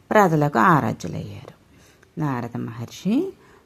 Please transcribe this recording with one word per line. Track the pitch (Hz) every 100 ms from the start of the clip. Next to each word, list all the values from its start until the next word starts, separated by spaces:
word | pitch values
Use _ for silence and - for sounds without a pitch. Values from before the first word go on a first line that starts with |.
| _
ప్రజలకు | 214 190 156 147 -
ఆరాధ్యులయ్యారు. | 202 151 113 - - - 104 101 - - _ _ _ _ _ -
నారద | 151 123 117 117
మహర్షి | 120 117 117 - 180 247 381 - - -